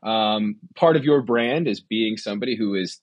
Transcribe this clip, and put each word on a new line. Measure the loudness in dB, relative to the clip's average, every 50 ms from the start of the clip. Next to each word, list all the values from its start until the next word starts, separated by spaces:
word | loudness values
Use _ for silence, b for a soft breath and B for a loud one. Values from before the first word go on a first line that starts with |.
Um, | -6 -4 -2 0 0 0 0 0 -2 -4 -6 _ -16 -20 _
part | 2 4 4 4
of | 4 4
your | 4 2 2
brand | 2 2 0 0 2 0 0 -2 -2 -2
is | -4 -6
being | _ -6 -2 -2 0 -2 -2 -6
somebody | -6 -8 -6 -6 -4 -6 -4
who | -2 -2 -2 -2
is | -2 -4 -4 -8 -2